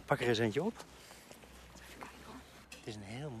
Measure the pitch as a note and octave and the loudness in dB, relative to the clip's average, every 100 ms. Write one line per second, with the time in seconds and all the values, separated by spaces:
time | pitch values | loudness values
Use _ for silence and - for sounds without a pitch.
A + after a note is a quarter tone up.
0 | - C#3+ B2 A2 A2+ G#2 F#3 - - - | 2 4 6 6 6 6 2 0 -6 -16
1 | - - - - - - - - - - | -18 -18 -18 -18 -18 -18 -18 -16 -16 -12
2 | - - - C4 - - - - - G#2+ | -12 -12 -14 -14 -16 -18 -16 -12 -8 -8
3 | G2 A#2 D3+ A2+ | -6 -6 -4 -4